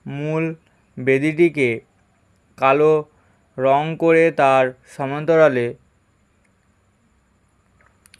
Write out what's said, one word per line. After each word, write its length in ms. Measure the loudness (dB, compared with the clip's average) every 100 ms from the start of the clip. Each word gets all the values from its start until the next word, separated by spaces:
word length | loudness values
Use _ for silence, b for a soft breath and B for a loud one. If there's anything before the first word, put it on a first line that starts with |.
| -14
মূল 360 | -8 -6 -4 -6 -8 _ _ _ -8
বেদিটিকে 720 | -2 0 0 0 0 0 -2 -4 -10 _ _ _ _ _ _ -2
কালো 360 | 0 2 2 0 -4 _ _ _ _ -4
রং 260 | 0 0 -2 -2
করে 280 | 2 4 2
তার 340 | 2 2 2 0 -6 _
সমান্তরালে 720 | -10 -8 -6 0 4 4 2 -4 -8 _ _ _ _ _ _ _ _ _ _ _ _ _ _ _ _ _ _ _ _ _ _ _